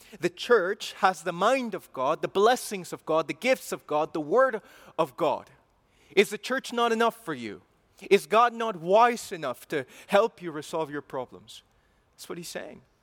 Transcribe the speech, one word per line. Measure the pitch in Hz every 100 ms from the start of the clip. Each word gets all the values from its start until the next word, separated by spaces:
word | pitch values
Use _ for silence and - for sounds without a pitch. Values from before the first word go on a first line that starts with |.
| - 202
The | 175
church | - - 233 180 214 - -
has | 196 190
the | 165
mind | 170 202 269 240
of | 185 -
God, | - 131 160
the | 165
blessings | 196 208 247 - 196 170
of | 151 -
God, | 156 156
the |
gifts | 147 247 262 -
of | 180 -
God, | 147 156
the | 170
word | 147 214 262 214 - - - -
of | 165 -
God. | 156 104 - _ _ _ _ _ _ -
Is | 208
the | 208
church | - 262 -
not | 240 240
enough | 226 233 -
for | -
you? | 139 113 95 _ _ _ _ 196
Is | 196 151
God | 214 240
not | 226 226 185
wise | 165 202 240 240 -
enough | 175 147 123 -
to | 160 131 - -
help | 202 220 -
you | 175
resolve | 151 147 165 151
your | 147
problems? | - 139 123 90 107 - _ _ _ _ _
That's | _ -
what | 170
he's | 170
saying. | - - - _ _